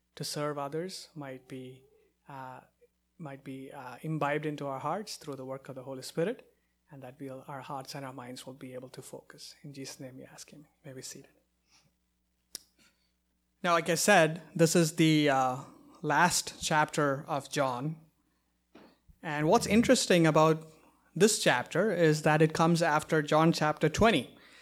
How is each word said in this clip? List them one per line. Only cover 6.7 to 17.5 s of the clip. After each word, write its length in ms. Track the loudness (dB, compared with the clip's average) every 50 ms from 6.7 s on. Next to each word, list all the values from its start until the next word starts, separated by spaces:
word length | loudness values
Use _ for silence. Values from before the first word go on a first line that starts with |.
| _ _ _ _
and 120 | -20 -18
that 120 | -18 -18 -16 -16
we'll, 240 | -14 -14 -14 -14 -14 -14
our 120 | -14 -12
hearts 340 | -12 -10 -12 -12 -12 -12 -12
and 100 | -12 -12
our 80 | -12
minds 340 | -12 -14 -14 -14 -14 -14 -14
will 80 | -16 -16
be 200 | -16 -16 -16 -14
able 140 | -14 -16 -16
to 120 | -18 -18
focus. 520 | -18 -16 -18 -18 -18 -20 -20 -20 -20 -20 -20 _ -20
In 80 | -18
Jesus' 280 | -16 -14 -14 -14 -14 -14
name 160 | -16 -16 -16
we 80 | -18 -20
ask 260 | -20 -20 -20 -20 -20
him. 160 | -20 -20 -20 _ _ _ -20
May 80 | -18
we 100 | -16 -16
seated. 280 | -16 -16 -16 -18 -20 _ _ _ _ _ _ _ _ _ _ _ _ _ _ _ _ _ _ _ _ _ _ _ _ _ -20 -20 _ _ _ _ _ _ _ _ _ _ _ _ _ _ _ _ _ _ _ _
Now, 120 | -2 0 0
like 160 | 2 2 0
I 40 | 0
said, 480 | 2 4 6 6 6 6 4 2 -4 -12 -6 0
this 200 | 2 4 4 6
is 180 | 4 2 2
the, 380 | 2 4 4 6 6 6 4 4
uh, 260 | 4 4 2 0 -2 -4 -8 -14 -20 -20 _ -20 -16 -8
last 520 | -4 0 4 4 4 4 2 0 -4 -6 -8 -8
chapter 640 | -4 0 2 2 2 0 0 0 0 0 0 -2 -4 -6
of 220 | -6 -6 -6 -4